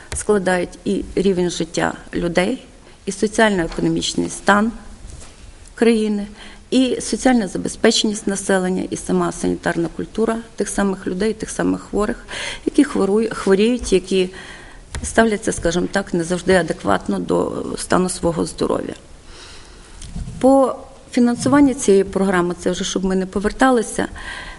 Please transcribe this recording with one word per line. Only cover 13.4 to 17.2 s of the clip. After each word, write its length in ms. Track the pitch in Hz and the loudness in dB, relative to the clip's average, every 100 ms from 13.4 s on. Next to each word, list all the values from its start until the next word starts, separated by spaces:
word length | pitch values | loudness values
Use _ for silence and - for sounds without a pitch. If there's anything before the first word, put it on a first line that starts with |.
| 196 190 220 247 - | 2 4 4 2 0
які 360 | 185 - 190 185 - - - - - - - | 0 2 -2 -2 -6 -18 -18 -20 -20 -12 -10
ставляться, 480 | - - 226 202 - | -2 2 2 2 -2
скажімо 360 | - 170 180 185 | -2 -2 0 -2
так, 220 | 196 202 | -4 -2
не 100 | 175 | -2
завжди 300 | 165 180 185 | -2 -2 2
адекватно 640 | 185 165 - 190 190 - | 2 2 -2 0 0 0
до 440 | 196 | -4